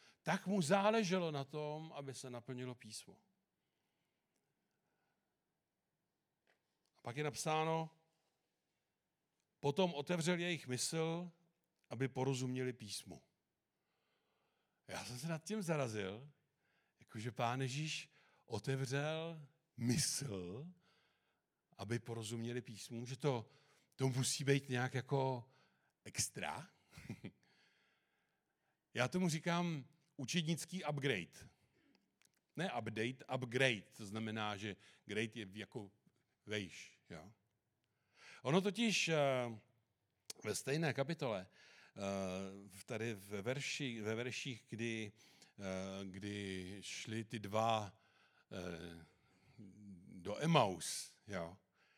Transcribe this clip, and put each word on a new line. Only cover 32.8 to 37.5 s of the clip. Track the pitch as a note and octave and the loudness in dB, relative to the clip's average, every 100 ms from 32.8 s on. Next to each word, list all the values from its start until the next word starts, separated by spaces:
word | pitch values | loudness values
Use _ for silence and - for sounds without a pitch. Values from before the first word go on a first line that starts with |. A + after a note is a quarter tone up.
| G#2+ A2 A#2+ C3 - B2+ | -2 0 0 -2 -4 -4
upgrade, | B2 B2+ C3+ G#2+ | 0 4 4 4
to | - - G2+ | -4 -12 -6
znamená, | A2 A2 A2 G#2+ G2 | -4 -2 -2 -2 -2
že | G#2 F#2 - - - | -4 -6 -12 -16 -4
grade | G2+ A2+ A#2 | 0 0 -4
je | G2 | -10
jako | G#2 G2 A#2 G2+ _ _ _ _ _ - | -10 -8 -10 -12 _ _ _ _ _ -4
vejš, | G#2+ F2+ - - - - | -2 -2 -8 -16 -20 -14
jo. | E2 F#2+ - _ | -14 -14 -20 _